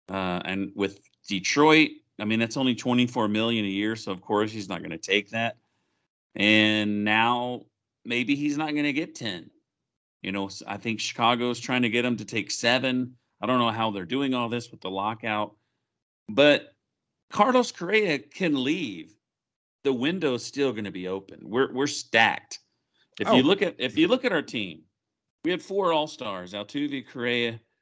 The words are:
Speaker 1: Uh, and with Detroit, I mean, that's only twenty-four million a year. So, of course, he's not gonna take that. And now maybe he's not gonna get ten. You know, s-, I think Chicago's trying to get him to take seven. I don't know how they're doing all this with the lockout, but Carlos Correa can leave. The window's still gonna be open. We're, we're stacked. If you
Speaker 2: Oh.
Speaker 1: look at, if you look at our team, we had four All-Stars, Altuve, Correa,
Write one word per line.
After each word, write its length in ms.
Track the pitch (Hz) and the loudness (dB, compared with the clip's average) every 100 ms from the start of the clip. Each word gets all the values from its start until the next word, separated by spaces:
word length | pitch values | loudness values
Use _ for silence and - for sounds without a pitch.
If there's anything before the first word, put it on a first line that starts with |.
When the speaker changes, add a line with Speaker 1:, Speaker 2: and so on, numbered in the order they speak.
| - | -8
Speaker 1:
Uh, 320 | 95 92 90 | -4 -2 -2
and 300 | - 95 98 101 | -4 -4 -4 -2
with 240 | 98 - _ _ - | -4 -4 _ _ -6
Detroit, 640 | 98 - 143 151 156 151 - _ - | -4 0 4 6 8 4 0 _ -8
I 60 | 107 | -2
mean, 120 | 113 | 0
that's 200 | 113 139 | 0 0
only 180 | 131 113 | -2 0
twenty-four 540 | 123 120 120 127 107 | 0 2 2 0 0
million 340 | 107 113 117 | 0 0 0
a 60 | 101 | -2
year. 260 | 98 107 110 | -2 -2 -4
So, 160 | - | -8
of 80 | 92 | -8
course, 320 | - 104 107 | -2 0 0
he's 160 | 110 95 | -4 -8
not 140 | 87 | -8
gonna 160 | 82 82 | -8 -10
take 320 | - 101 104 | 0 0 0
that. 280 | 113 117 - _ _ _ _ _ _ _ - | -4 -4 -6 _ _ _ _ _ _ _ 0
And 680 | 104 107 107 107 104 104 104 | 4 6 4 2 0 -2 2
now 560 | 110 117 123 123 120 - _ _ _ | 2 2 2 -2 -8 -12 _ _ _
maybe 320 | 117 120 127 143 | -6 -2 0 0
he's 220 | 147 147 | 0 -2
not 180 | 156 147 | -2 -2
gonna 160 | 147 | -2
get 240 | 139 180 - | -2 -6 -8
ten. 340 | 113 87 - _ _ _ _ _ _ _ | -8 -8 -12 _ _ _ _ _ _ _
You 120 | 95 | -6
know, 140 | 98 98 | -4 -6
s-, 160 | - - | -8 -10
I 80 | 101 | -8
think 240 | 117 110 | -6 -4
Chicago's 600 | - - 117 120 123 120 | -6 0 2 2 0 -4
trying 240 | - 127 | -2 0
to 60 | 120 | 0
get 140 | 117 | 0
him 140 | 123 117 | 0 -2
to 80 | 107 | -4
take 260 | 113 101 | -6 -6
seven. 640 | - 117 127 131 127 123 - _ - | -2 0 2 0 -2 -4 -8 _ -8
I 60 | 104 | 0
don't 140 | 127 | 2
know 120 | 117 | 2
how 200 | 110 110 | 0 -2
they're 140 | 101 90 | -2 -4
doing 280 | 127 139 | -2 -2
all 160 | 123 117 | -2 -2
this 200 | 120 120 | -6 -8
with 120 | - | -12
the 100 | 95 | -8
lockout, 640 | 95 104 110 113 107 104 _ _ _ _ _ _ _ - | -4 -4 -4 -4 -2 -4 _ _ _ _ _ _ _ -4
but 480 | 107 147 143 - _ _ _ _ _ _ | 6 6 6 0 _ _ _ _ _ _
Carlos 400 | - 226 247 233 | 2 4 4 2
Correa 480 | - 175 214 196 143 | -2 0 2 2 0
can 420 | - - 175 139 | -4 -4 0 0
leave. 540 | 127 180 127 87 71 _ _ _ _ _ _ _ 139 | 0 -2 -4 -10 -16 _ _ _ _ _ _ _ -2
The 80 | |
window's 500 | 123 139 185 151 120 | 0 0 0 0 -2
still 300 | - 139 139 | -4 -2 -2
gonna 180 | 110 101 | -2 -6
be 160 | 90 90 | -6 -6
open. 320 | 95 - - | -6 -8 -18
We're, 300 | - 117 135 | -4 0 0
we're 160 | 123 143 | 0 -2
stacked. 720 | - - - 104 - - - _ _ _ _ _ - | -4 0 4 4 2 -8 -20 _ _ _ _ _ -4
If 80 | 143 | 4
you 160 | 208 | 6
Speaker 2:
Oh. 20 | 135 | 6
Speaker 1:
look 160 | 196 | 4
at, 140 | 180 - | 0 -2
if 200 | 127 131 | -4 2
you 100 | 175 | 2
look 180 | 254 254 | 2 0
at 60 | |
our 100 | 165 | -2
team, 400 | 123 120 95 - _ _ _ _ _ _ | -4 -6 -8 -10 _ _ _ _ _ _
we 80 | 160 | -4
had 100 | 180 | -4
four 320 | - 196 180 | -4 0 2
All-Stars, 600 | 156 156 - 113 95 90 | 2 -2 -6 -8 -8 -8
Altuve, 520 | 101 104 143 147 139 - | -10 -8 -6 -4 -6 -10
Correa, 520 | 131 120 120 117 113 _ _ | -6 -2 0 -2 -4 _ _